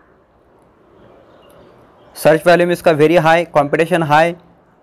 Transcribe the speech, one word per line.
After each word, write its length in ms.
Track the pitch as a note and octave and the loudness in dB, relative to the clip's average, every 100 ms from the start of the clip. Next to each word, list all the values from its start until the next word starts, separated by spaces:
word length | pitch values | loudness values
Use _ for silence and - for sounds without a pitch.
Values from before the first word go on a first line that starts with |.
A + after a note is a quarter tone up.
| _ _ _ _ _ _ _ _ _ _ - _ _ _ _ - - _ _ _ _ - | _ _ _ _ _ _ _ _ _ _ -20 _ _ _ _ -20 -20 _ _ _ _ -4
सर्च 320 | D3+ D#3 F3 | 0 0 2
वॉल्यूम 240 | E3+ F3 | 0 0
इसका 200 | E3+ F3 | -2 -2
very 280 | D3 D#3 F3 | 2 2 2
high, 260 | D#3+ E3+ E3+ | 2 0 0
कंपटीशन 560 | D3+ C#3+ D3+ E3 F3 | -4 -2 -4 -2 -2
हाई 320 | D3+ D3+ E3 E3+ _ _ _ _ | 0 0 0 -4 _ _ _ _